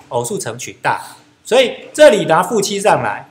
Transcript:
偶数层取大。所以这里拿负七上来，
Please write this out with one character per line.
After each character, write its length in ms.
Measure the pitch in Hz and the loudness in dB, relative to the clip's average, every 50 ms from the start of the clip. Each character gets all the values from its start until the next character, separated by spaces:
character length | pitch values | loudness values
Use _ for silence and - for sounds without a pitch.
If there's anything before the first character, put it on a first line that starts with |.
| - _ | -16 _
偶 160 | 139 120 120 | -6 -6 -6
数 140 | 120 208 - | -4 -8 -8
层 200 | - 123 110 120 | -8 -10 -10 -12
取 200 | - - 95 - | -14 -16 -16 -8
大。 360 | - 143 - - - - - - _ _ _ _ _ | -6 -4 -4 -4 -8 -14 -20 -20 _ _ _ _ _
所 180 | - 208 262 | 0 2 2
以 120 | 262 220 - - - - | 2 0 -4 -10 -16 -12
这 180 | - - 302 - | 2 6 6 6
里 140 | 220 196 165 | 6 4 2
拿 180 | 147 160 165 | 0 0 0
负 200 | 190 - 254 214 | 0 0 -2 -4
七 180 | - - 202 196 | -2 -4 -4 -2
上 240 | 190 208 170 143 123 | 0 0 0 2 0
来， 260 | 107 104 113 135 - | -4 -6 -8 -12 -18